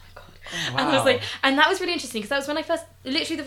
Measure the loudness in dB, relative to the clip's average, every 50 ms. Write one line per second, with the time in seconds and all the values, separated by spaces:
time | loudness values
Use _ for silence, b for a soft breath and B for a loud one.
0 | -20 -20 -20 -20 -20 -20 -20 -18 -14 -10 -8 -6 -4 -2 0 0 2 2 2 4
1 | 4 4 4 B B B B B 2 4 4 6 4 4 4 2 0 -2 -4 -4
2 | -6 -6 -6 -6 -4 -2 -2 -2 -2 -2 -4 -4 -2 -2 -2 -4 -4 -8 -18 -12
3 | -6 -4 -2 -2 -2 -2 -4 -4 0